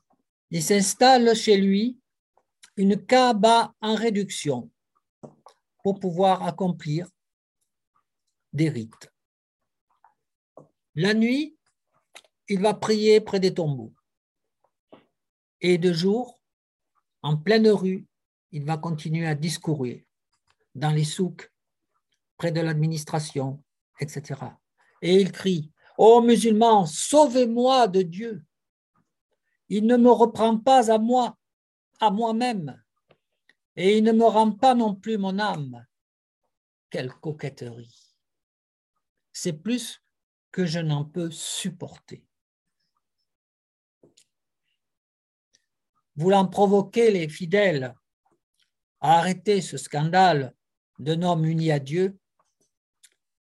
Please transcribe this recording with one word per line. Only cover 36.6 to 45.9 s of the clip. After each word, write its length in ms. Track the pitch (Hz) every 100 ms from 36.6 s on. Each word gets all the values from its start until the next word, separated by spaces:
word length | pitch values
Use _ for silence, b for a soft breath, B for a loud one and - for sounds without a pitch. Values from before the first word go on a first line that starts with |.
| _ _ _
Quelle 220 | 175 131
coquetterie. 1000 | - 165 151 143 - 120 117 120 _ _ _ _ _ _ _ _ _ _ _ _ _ _
C'est 200 | - 180
plus 500 | 156 196 247 - - _ _ _ _ _
que 120 | -
je 140 | 180 165
n'en 260 | 160 147
peux 260 | 147 180 165
supporter. 920 | 160 - - 196 - 139 - _ - _ _ _ _ _ _ _ _ _ _ _ _ _ _ _ _ _ _ _ _ _ _ _ _ _ _ _ _ _ _ _ _ _ _ _ _ _